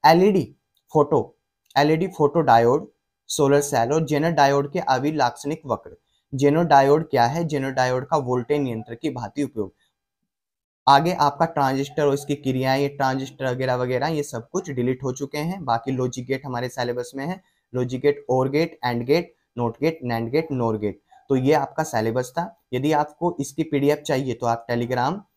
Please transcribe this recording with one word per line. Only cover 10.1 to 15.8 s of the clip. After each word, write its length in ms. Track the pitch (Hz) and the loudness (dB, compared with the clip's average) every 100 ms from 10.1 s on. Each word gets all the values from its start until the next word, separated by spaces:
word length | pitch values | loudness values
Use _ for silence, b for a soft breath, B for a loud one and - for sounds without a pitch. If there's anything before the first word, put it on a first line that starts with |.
| _ _ _ _ _ _ _ - | _ _ _ _ _ _ _ 4
आगे 240 | 143 165 | 4 4
आपका 340 | 180 143 - 165 | 2 0 2 -2
ट्रांजिस्टर 600 | 151 135 135 139 - 147 | 0 0 0 -4 0 0
और 80 | |
इसकी 200 | 139 139 | 0 -4
क्रियाएं, 460 | 143 135 131 131 135 | -4 -2 -2 0 0
ये 80 | 139 | -2
ट्रांजिस्टर 580 | 143 135 131 135 - 131 | -2 -2 -2 -6 -6 -6
वगैरह 280 | 123 131 | -4 -2
वगैरह 320 | 123 127 127 143 | -2 -2 -2 -2
ये 160 | 156 | -4
सब 260 | 143 120 113 | -6 -8 -8
कुछ 220 | 180 185 | -8 -6
डिलीट 320 | 131 123 131 | -4 -2 -2
हो 100 | 135 | -6
चुके 260 | 127 139 147 | -6 -8 -6
हैं। 260 | 160 190 | -6 -6
बाकी 260 | 131 117 | -4 -4